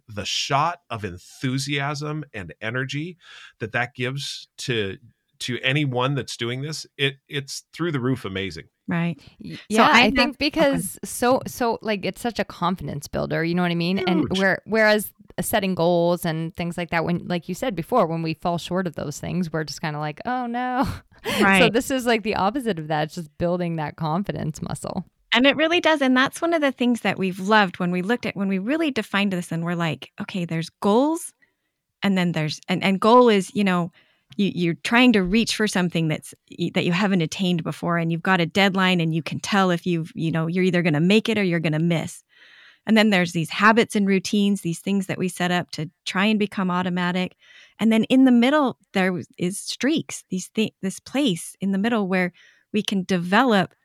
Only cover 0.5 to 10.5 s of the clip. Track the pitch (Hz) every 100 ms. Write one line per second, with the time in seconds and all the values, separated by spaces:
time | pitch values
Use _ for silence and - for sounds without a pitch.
0.5 | 139 160 175 - 113 101 90 - - 131
1.5 | 135 135 143 139 143 151 151 147 107 85
2.5 | - 110 127 131 143 170 165 - - -
3.5 | - 110 120 123 - 123 143 139 - -
4.5 | - - 117 98 - 113 _ _ - -
5.5 | 120 131 143 147 120 131 143 143 - 117
6.5 | 127 147 156 - - 139 139 - 147 139
7.5 | - - - 175 139 123 127 101 95 95
8.5 | 80 - _ - 170 170 - - - -
9.5 | 160 - 214 262 247 214 254 247 - 294